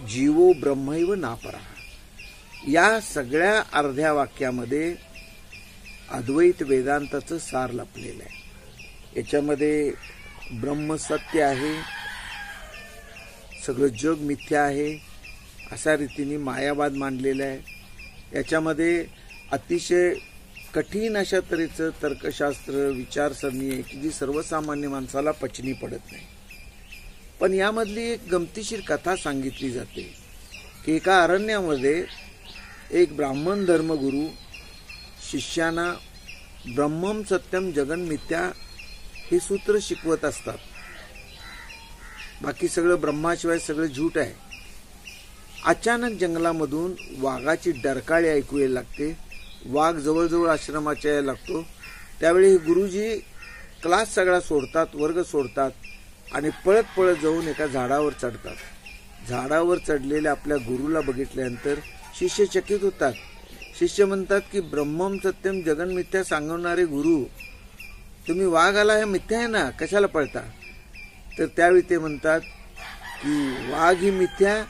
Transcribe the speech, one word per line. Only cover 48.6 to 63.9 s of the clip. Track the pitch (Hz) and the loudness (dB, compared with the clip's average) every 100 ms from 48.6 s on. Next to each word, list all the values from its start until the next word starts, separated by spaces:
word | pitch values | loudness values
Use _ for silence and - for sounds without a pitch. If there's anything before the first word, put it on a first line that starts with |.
| 135 | 2
लागते. | 123 120 - 147 170 - - - - - | 2 -4 -6 -6 -6 -12 -14 -14 -16 -4
वाघ | 131 160 165 | 2 2 2
जवळजवळ | 143 160 170 170 170 | 2 4 4 4 4
आश्रमाच्या | 156 - 147 151 147 147 | 2 0 -4 -2 0 2
यायला | 147 139 | 2 0
लागतो, | 127 - 180 165 - - - - - | -4 -6 -6 -6 -14 -16 -16 -16 0
त्यावेळी | 156 180 196 190 | 4 8 10 8
गुरुजी | 156 170 196 185 214 214 - - - - - - | 6 4 4 0 -2 -4 -8 -16 -16 -16 -16 -8
क्लास | 165 180 220 | 2 4 4
सगळा | - 185 180 | 2 4 4
सोडतात, | 175 156 127 160 160 | 4 0 0 0 0
वर्ग | 143 151 165 | 0 0 0
सोडतात | 170 151 127 135 135 135 - - - - - | 0 0 0 0 -2 -2 -16 -16 -18 -20 -8
आणि | 131 139 - 180 | -2 -2 0 6
पळत | 208 226 - | 6 4 4
पळत | 185 175 | 4 4
जाऊन | 156 165 165 | 2 2 0
एका | 143 151 | -2 -2
झाडावर | 131 127 143 151 | 0 2 2 2
चढतात. | - 123 107 - - - - - - - - 117 | 0 -6 -6 -10 -12 -14 -16 -18 -18 -18 -16 -6
झाडावर | 123 131 156 170 175 | -4 0 2 4 2
चढलेल्या | - 151 135 151 151 | 2 0 2 0 2
आपल्या | 139 143 147 | 0 0 -2
गुरुला | 117 123 143 160 | 0 -2 0 0
बघितल्यानंतर | 139 127 135 - 127 120 143 147 - - - - | 0 -2 -4 -4 -4 -2 -2 -4 -6 -16 -16 -4
शिष्य | 180 - 202 | -2 4 4
चकित | 190 185 202 | 4 0 2
होतात. | 196 - 151 - - - - - - - | 0 2 0 0 -12 -18 -18 -18 -16 0
शिष्य | 175 | 0